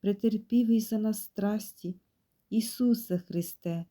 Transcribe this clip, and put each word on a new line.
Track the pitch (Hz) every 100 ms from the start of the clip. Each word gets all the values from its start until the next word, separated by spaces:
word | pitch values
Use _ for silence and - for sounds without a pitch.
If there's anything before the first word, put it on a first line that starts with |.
Претерпівий | 202 202 226 214 - 240 233 226
за | 214 220
нас | 220 208
страсті, | - - 202 214 214 - 175 185 _ _ _ _ _
Ісусе | 220 220 - 247 233 - 180
Христе | - 170 170 - 175 170 165